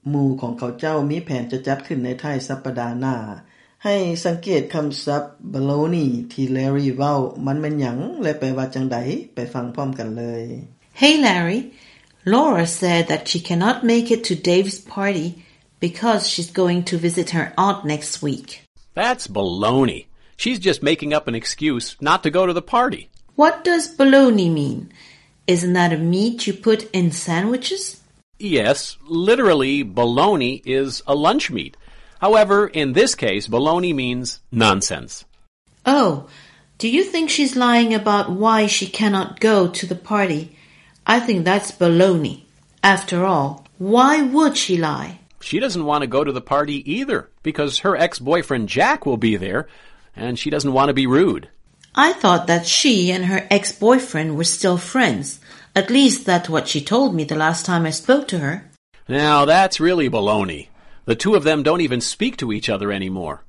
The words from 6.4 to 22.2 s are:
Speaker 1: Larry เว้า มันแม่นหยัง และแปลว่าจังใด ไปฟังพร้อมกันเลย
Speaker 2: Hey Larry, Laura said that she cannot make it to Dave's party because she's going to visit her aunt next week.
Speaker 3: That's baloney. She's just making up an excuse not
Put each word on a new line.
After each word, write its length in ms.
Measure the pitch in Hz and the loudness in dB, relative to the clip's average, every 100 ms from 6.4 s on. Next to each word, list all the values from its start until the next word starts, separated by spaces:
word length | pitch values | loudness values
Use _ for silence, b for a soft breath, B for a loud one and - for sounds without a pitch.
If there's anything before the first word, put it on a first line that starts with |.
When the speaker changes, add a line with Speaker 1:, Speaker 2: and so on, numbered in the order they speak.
| 131 131 | -4 -2
Speaker 1:
Larry 320 | 135 139 139 123 | 0 0 -2 -2
เ 40 | |
ว้ 20 | 143 | -2
า 40 | 143 127 - 131 | 0 -4 -6 -6
มั 20 | |
น 40 | 147 | -4
แ 20 | |
ม่ 40 | 151 | -4
น 20 | 151 | -4
ห 40 | |
ยั 20 | 131 123 | -4 -4
ง 20 | 190 339 | -8 -6
แ 20 | |
ล 20 | 175 | -4
ะ 20 | 147 | -4
แ 20 | |
ป 20 | |
ล 40 | 131 131 | -4 -4
ว่ 20 | |
า 40 | 131 | -6
จั 20 | 131 | -4
ง 40 | 131 | -4
ใ 20 | 120 | -4
ด 20 | 123 233 - | -4 -8 -10
ไ 20 | - | -12
ป 20 | 120 | -8
ฟั 20 | 131 | -8
ง 40 | 120 | -8
พ 20 | 120 | -8
ร้ 20 | |
อ 20 | 139 | -8
ม 20 | 131 | -6
กั 20 | 110 | -8
น 20 | 117 | -8
เ 40 | |
ล 20 | 120 117 | -8 -8
ย 20 | 117 120 135 _ _ - | -10 -14 -16 _ _ 2
Speaker 2:
Hey 140 | 277 311 247 | 4 4 2
Larry, 340 | 180 170 214 262 B B B B B 185 | 2 0 -4 -8 B B B B B 0
Laura 340 | 233 302 185 165 - | 2 4 2 0 -2
said 220 | 180 170 170 | 0 0 0
that 120 | 156 - | -4 -4
she 80 | 170 - | -6 -2
cannot 280 | 170 202 247 233 | 0 0 0 2
make 140 | 233 233 | 2 2
it 80 | 226 - | -2 0
to 60 | 175 175 | -2 2
Dave's 280 | 180 196 - - - | 2 2 -6 -12 -6
party 320 | 196 190 165 170 b b b _ 175 | -2 -2 -4 -8 b b b _ -6
because 360 | - 233 214 - | -2 0 0 -2
she's 180 | - 170 - | -6 -6 0
going 180 | 180 175 175 | 0 0 -2
to 140 | 175 170 | -2 0
visit 220 | 170 175 170 | -2 -2 -2
her 100 | - - | -2 0
aunt 160 | 190 202 151 | 0 0 -4
next 200 | 151 - - 147 | -6 -6 -6 -6
week. 220 | 127 - - _ - - - | -6 -10 -20 _ -20 -12 -4
Speaker 3:
That's 240 | 226 247 - 101 | -2 -2 -6 -4
baloney. 640 | 98 90 107 131 127 - - - - - | -4 0 0 2 2 -2 -14 -20 -20 -8
She's 180 | 233 240 185 | -4 -2 -2
just 200 | 143 139 | 0 0
making 200 | 160 147 151 | -2 0 -2
up 80 | 139 | -2
an 60 | 113 | -6
excuse 460 | - - 151 123 - - 147 | -6 -4 -2 -2 -6 -6 0
not 120 | 180 | 0